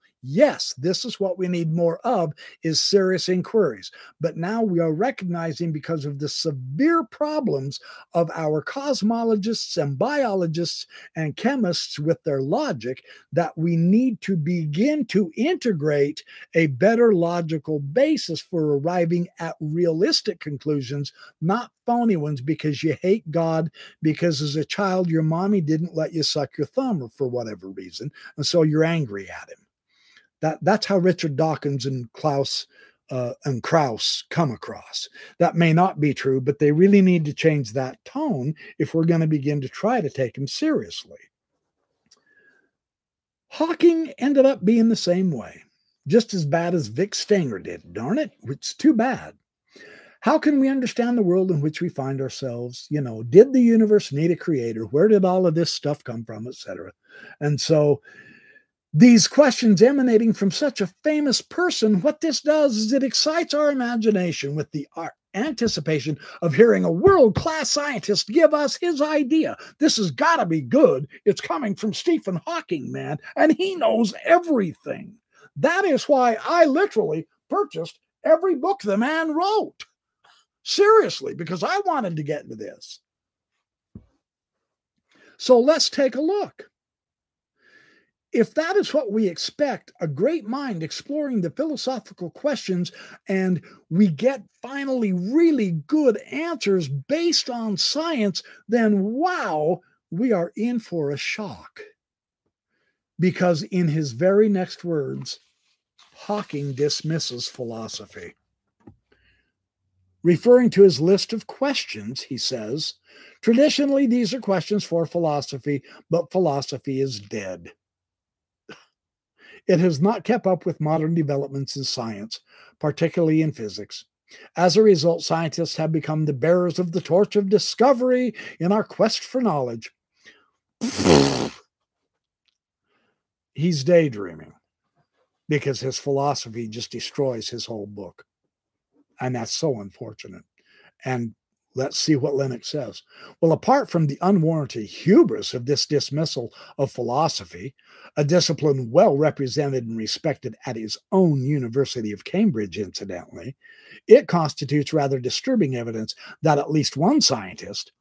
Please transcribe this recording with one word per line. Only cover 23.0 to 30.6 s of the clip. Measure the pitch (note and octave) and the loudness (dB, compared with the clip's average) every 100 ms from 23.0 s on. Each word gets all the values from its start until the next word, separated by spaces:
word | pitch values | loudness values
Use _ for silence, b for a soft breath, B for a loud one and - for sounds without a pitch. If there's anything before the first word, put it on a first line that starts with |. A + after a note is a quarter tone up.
hate | F3+ G#3+ E3 | 0 0 0
God, | D#3+ E3 D#3+ D#3+ B B B | -2 0 -2 -4 B B B
because | D#3+ D3 E3+ C#3 | -2 0 -2 -2
as | D3+ | -4
a | D3+ | -4
child, | C#3+ - G3+ F#3 F3+ | -6 -4 -2 0 0
your | D#3+ | 0
mommy | D#3 D#3+ G3 G#3 | 0 0 0 0
didn't | D3+ D#3 F3 D#3+ | 0 -2 -2 -4
let | D#3+ | -4
you | E3 | -2
suck | D3+ D#3 C#3 - | -2 -2 -4 -6
your | C#3+ | -4
thumb | - C4 F#3 | -2 -2 -4
or | A#2 | -6
for | _ C3 | _ -4
whatever | A#2+ A2+ G2+ F#2+ | -4 -6 -10 -14
reason, | F#2+ F#2+ - D3 B B - | -14 -14 -12 -14 B B -6
and | C#3+ | 0
so | F3 | 2
you're | D#3 D3+ | 4 4
angry | D#3+ E3+ C3 G2+ F#2+ | 2 0 -4 -8 -12
at | - - | -16 -18
him. | - _ _ _ b b b b _ | -20 _ _ _ b b b b _
That, | D#3 D#3 | -4 0